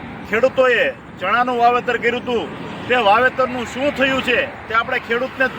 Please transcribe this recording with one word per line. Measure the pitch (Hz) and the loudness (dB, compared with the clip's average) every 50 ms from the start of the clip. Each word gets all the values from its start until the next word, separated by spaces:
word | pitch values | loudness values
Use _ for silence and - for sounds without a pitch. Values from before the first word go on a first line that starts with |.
| - - - - - - | -14 -14 -14 -14 -10 -4
ખેડૂતોએ | 202 226 247 262 254 262 254 254 240 208 170 139 - - - - - - | -2 2 2 2 4 4 4 4 4 2 2 0 -2 -6 -12 -18 -12 -6
ચણાનું | 185 190 214 240 247 254 247 240 | -4 0 0 2 2 0 2 4
વાવેતર | 233 240 247 240 247 247 233 220 | 4 4 4 4 0 0 -2 0
કર્યું | 202 240 233 247 | 0 0 -2 -2
હતું | - 240 240 214 170 - - - - - - - - 214 | -2 -2 -2 -2 -2 -4 -8 -10 -10 -10 -10 -8 -4 -2
તે | 247 | 0
વાવેતરનું | 254 220 196 208 226 254 262 254 262 254 247 254 254 226 | 2 4 6 6 6 4 4 2 2 -2 0 -2 -4 -6
શું | - - 240 277 294 | -6 -6 -2 -2 -2
થયું | 240 240 269 269 269 262 | 0 0 0 0 0 0
છે | 214 247 240 196 147 | 0 0 0 0 0
તે | 123 - - - - 220 | -2 -6 -12 -8 -2 -2
આપણે | 226 233 254 254 240 | -2 0 0 -2 -4
ખેડૂતને | - - 233 240 262 254 - - 269 240 | -2 -2 -2 -2 -2 -4 -2 -2 -2 -2
જ | - | -2